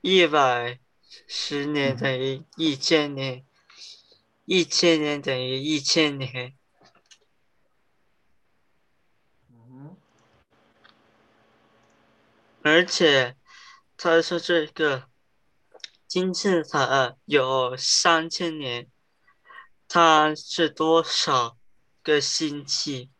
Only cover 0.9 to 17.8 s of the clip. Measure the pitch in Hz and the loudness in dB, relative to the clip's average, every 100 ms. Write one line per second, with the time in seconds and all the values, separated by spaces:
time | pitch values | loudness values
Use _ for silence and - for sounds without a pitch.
0.9 | _ _ - _ - - 143 143 147 139 | _ _ -20 _ -10 -6 -6 -4 -2 -2
1.9 | 127 139 131 131 135 - - 160 135 - | -2 -4 -4 -4 -6 -12 -4 -4 -2 0
2.9 | 160 147 139 135 127 _ _ _ - - | 0 0 -6 -8 -10 _ _ _ -20 -20
3.9 | - _ _ _ _ - 180 160 - 175 | -20 _ _ _ _ 0 0 2 2 4
4.9 | 160 151 147 143 131 127 131 143 151 135 | 4 2 -4 -4 -4 -4 -6 -4 -4 0
5.9 | 170 156 139 131 123 123 _ _ _ _ | 2 2 0 -8 -8 -12 _ _ _ _
6.9 | _ _ _ _ _ _ _ _ _ _ | _ _ _ _ _ _ _ _ _ _
7.9 | _ _ _ _ _ _ _ _ _ _ | _ _ _ _ _ _ _ _ _ _
8.9 | _ _ _ _ _ _ 120 117 127 143 | _ _ _ _ _ _ _ -20 -20 -20
9.9 | 190 _ _ _ _ _ _ _ _ _ | -20 _ _ _ _ _ _ _ _ _
10.9 | _ _ _ _ _ _ _ _ _ _ | _ _ _ _ _ _ _ _ _ _
11.9 | _ _ _ _ _ _ _ 151 160 180 | _ _ _ _ _ _ _ 2 4 2
12.9 | - 165 139 123 - _ - - - _ | 2 4 4 2 -6 _ -20 -20 -20 _
13.9 | _ 175 165 165 175 170 170 151 - 156 | _ 2 2 2 -6 0 0 0 -2 -2
14.9 | 131 - _ _ _ _ _ _ - - | -2 -8 _ _ _ _ _ _ -20 -20
15.9 | _ _ 185 185 180 208 180 151 147 127 | _ _ -2 -2 -2 0 0 0 -2 0
16.9 | 135 127 - - 147 131 131 123 127 | 2 0 -4 0 0 2 0 -2 -4